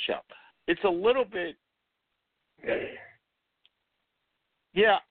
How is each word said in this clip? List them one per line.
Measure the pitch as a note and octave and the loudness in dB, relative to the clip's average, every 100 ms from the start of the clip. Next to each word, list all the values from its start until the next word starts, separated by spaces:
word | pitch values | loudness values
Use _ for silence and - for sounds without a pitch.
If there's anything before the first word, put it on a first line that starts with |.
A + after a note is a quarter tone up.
| - | -6
show. | E2 - - - _ - | -6 -8 -20 -20 _ -4
It's | F3 | 0
a | G3 | 0
little | E3+ G#3+ C4 | 2 2 2
bit, | G#3+ G3 E3+ - _ _ _ _ _ _ _ _ _ _ - - - - - _ _ _ _ _ _ _ _ _ _ _ _ _ _ _ _ | 0 -4 -8 -10 _ _ _ _ _ _ _ _ _ _ -6 -6 -6 -14 -20 _ _ _ _ _ _ _ _ _ _ _ _ _ _ _ _
yeah, | F3 A3 F#3+ - | 2 4 4 0